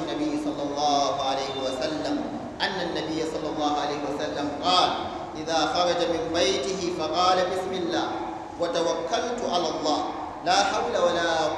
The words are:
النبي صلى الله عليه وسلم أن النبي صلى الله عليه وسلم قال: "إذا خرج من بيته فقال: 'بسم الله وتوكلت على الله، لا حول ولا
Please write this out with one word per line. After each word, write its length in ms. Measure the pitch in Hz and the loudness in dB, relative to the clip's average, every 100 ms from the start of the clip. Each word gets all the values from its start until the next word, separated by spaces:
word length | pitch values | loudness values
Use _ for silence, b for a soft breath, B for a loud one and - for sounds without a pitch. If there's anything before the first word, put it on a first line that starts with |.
النبي 420 | 147 147 151 147 | -4 -2 0 0
صلى 180 | 147 139 | -2 -2
الله 600 | 139 143 147 143 135 - | -2 0 4 4 2 0
عليه 320 | 139 135 135 135 | 0 -2 -2 -4
وسلم 520 | 135 - 156 151 147 143 - - - - | -4 -2 -2 -2 -2 -2 -4 -6 -8 -4
أن 200 | - 185 | -2 -2
النبي 420 | 170 151 151 156 | -4 -4 -4 -2
صلى 260 | 156 156 151 156 | -2 -4 -4 -2
الله 160 | 147 147 | 0 0
عليه 180 | 143 147 139 | -2 -2 -4
وسلم 400 | 147 147 147 143 143 | -4 -4 -2 -4 -2
قال: 260 | 175 180 147 - - - - 151 | 2 4 4 0 -6 -8 -8 -8
"إذا 220 | 156 160 151 | -2 2 2
خرج 260 | 175 175 170 165 | 2 2 2 2
من 220 | 160 160 | 0 0
بيته 580 | 165 190 185 190 185 170 160 | 2 2 2 0 -2 -2 -2
فقال: 400 | 156 170 185 185 | 0 4 6 6
'بسم 340 | 185 185 - | 4 0 -2
الله 360 | 185 165 151 - - - - - - | -2 0 0 0 -2 -6 -6 -8 -4
وتوكلت 800 | 170 170 165 160 165 170 240 - 180 | 0 2 2 0 0 -2 -2 -2 0
على 160 | 175 160 | 0 0
الله، 360 | 156 151 143 - - - - | 0 0 0 0 -4 -8 -4
لا 100 | 165 | 2
حول 400 | 196 202 214 - 190 | 4 4 2 0 4
ولا 340 | 175 170 170 160 156 | 4 4 2 2 2